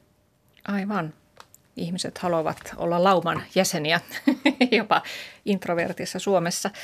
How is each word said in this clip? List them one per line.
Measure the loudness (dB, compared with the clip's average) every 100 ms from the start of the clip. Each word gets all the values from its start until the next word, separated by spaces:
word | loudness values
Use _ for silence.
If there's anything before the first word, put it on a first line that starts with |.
| _ _ _ _ _ _ -6
Aivan. | -4 -2 -4 -4 -8 _ -20 -20 -20 _ -10
Ihmiset | -6 -6 -6 -6
haluavat | -2 0 0 -6 -10 -6
olla | 0 4
lauman | 4 4 2 -2 -2
jäseniä, | 0 2 0 0 0 -2 -4 0 2
<laughs> | 2 2 4 4
jopa | 4 2 0 -8 -14 -8
introvertissa | -2 -2 0 -2 -2 -4 -8 -4
Suomessa. | 2 2 2 -2 -4 -6